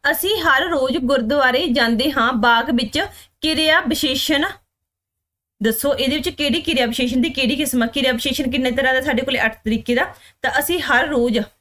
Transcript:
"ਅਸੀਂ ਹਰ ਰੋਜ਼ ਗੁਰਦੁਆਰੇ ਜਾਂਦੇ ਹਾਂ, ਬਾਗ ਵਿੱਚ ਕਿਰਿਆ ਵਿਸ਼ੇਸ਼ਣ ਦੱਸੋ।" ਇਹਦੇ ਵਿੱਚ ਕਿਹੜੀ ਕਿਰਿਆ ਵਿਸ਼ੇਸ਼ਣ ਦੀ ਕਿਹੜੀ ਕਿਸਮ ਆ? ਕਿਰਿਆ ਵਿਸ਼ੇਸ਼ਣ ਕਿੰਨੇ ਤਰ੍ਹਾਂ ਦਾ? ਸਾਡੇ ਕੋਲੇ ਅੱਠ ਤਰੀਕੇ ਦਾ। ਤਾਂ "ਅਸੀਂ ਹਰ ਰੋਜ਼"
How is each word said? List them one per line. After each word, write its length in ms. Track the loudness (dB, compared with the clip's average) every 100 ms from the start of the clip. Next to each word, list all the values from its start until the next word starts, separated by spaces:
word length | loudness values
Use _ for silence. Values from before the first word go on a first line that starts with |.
| 0
"ਅਸੀਂ 280 | -2 -2 0
ਹਰ 240 | 2 2
ਰੋਜ਼ 360 | 2 0 0 -2
ਗੁਰਦੁਆਰੇ 680 | 0 0 2 2 4 2 0
ਜਾਂਦੇ 460 | 2 2 2 0
ਹਾਂ, 200 | 0 0
ਬਾਗ 380 | 2 4 4 2
ਵਿੱਚ 360 | -2 -2 -4 -6 -10 -20 _
ਕਿਰਿਆ 400 | -2 2 2 2
ਵਿਸ਼ੇਸ਼ਣ 640 | 2 -2 -2 -2 0 0 0 -6 _ _ _ _ _ _ _ _ _ _
ਦੱਸੋ।" 320 | -2 0 -2
ਇਹਦੇ 220 | 0 0 0
ਵਿੱਚ 120 | -4
ਕਿਹੜੀ 320 | -4 -2 -2
ਕਿਰਿਆ 260 | -2 0 0
ਵਿਸ਼ੇਸ਼ਣ 340 | 0 0 0
ਦੀ 100 | 0
ਕਿਹੜੀ 260 | 0 -2 0
ਕਿਸਮ 260 | -2 0
ਆ? 40 | -2
ਕਿਰਿਆ 260 | 0 0
ਵਿਸ਼ੇਸ਼ਣ 380 | 0 -2 -2 -2
ਕਿੰਨੇ 200 | -2 -2
ਤਰ੍ਹਾਂ 240 | 0 0
ਦਾ? 60 | 0
ਸਾਡੇ 220 | 0 -2
ਕੋਲੇ 220 | -2 -2
ਅੱਠ 100 | -2 -2
ਤਰੀਕੇ 300 | -4 -4 0
ਦਾ। 200 | -2 -2 -8 -20 _
ਤਾਂ 80 | -4 -2
"ਅਸੀਂ 220 | -2 -2
ਹਰ 280 | 0 0 2
ਰੋਜ਼" 300 | 0 2 0 -4 _